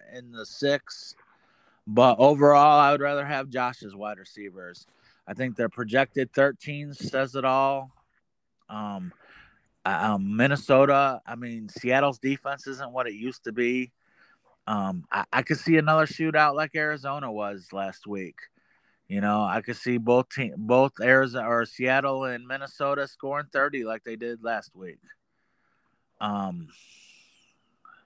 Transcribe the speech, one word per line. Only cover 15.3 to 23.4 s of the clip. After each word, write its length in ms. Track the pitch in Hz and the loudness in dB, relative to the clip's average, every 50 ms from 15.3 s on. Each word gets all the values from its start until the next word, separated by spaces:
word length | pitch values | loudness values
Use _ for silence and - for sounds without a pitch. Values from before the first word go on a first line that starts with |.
| - | -4
I 80 | 127 | -4
could 160 | 135 - 156 147 | -2 -2 -4 -4
see 200 | - 165 165 156 | 0 2 2 4
another 280 | 151 156 156 156 156 | 4 4 2 2 2
shootout 480 | 147 - - 160 160 151 156 151 147 139 | 0 -2 -4 -4 0 2 2 2 2 2
like 220 | 151 156 143 - | -2 -4 -4 -4
Arizona 560 | 160 151 151 151 139 135 139 139 147 139 120 | -4 -4 -4 -4 -6 -6 -8 -8 -8 -8 -8
was 380 | 107 104 104 101 101 95 87 - 95 | -6 -6 -6 -6 -8 -10 -14 -12 -8
last 320 | 98 98 95 92 - - | -6 -6 -6 -8 -12 -12
week. 300 | 104 104 98 92 80 - - - - _ _ _ _ _ _ _ _ _ _ _ - | -10 -8 -8 -8 -10 -12 -18 -20 -20 _ _ _ _ _ _ _ _ _ _ _ -6
You 120 | 98 101 | -4 -2
know, 220 | 104 104 104 107 104 | 0 0 0 0 0
I 180 | 95 90 113 | 0 -2 -4
could 140 | 101 - 120 | -4 -6 -10
see 220 | - - 123 123 120 | -8 -4 -2 -2 -2
both 320 | 110 117 123 127 127 - | 2 4 4 4 2 0
team, 240 | - 135 131 101 67 | -6 -8 -8 -6 -8
both 360 | 87 107 110 123 127 135 139 - - | -8 0 4 6 6 6 4 2 0
Arizona 480 | 110 127 131 131 135 127 117 127 110 113 | 4 6 6 6 6 2 -2 -6 -2 0
or 160 | 117 117 117 | 0 0 -2
Seattle 600 | - - - 127 127 131 139 139 139 135 131 135 | -2 -6 -4 -2 0 0 2 0 0 -2 -2 -4
and 220 | 127 123 120 123 123 | -6 -8 -8 -10 -10
Minnesota 600 | 131 135 139 135 - - 139 139 143 143 139 135 | -10 -10 -10 -12 -8 -4 -2 -2 -2 -2 -4 -8
scoring 400 | - - - 135 143 147 | -8 -10 -8 -6 -6 -6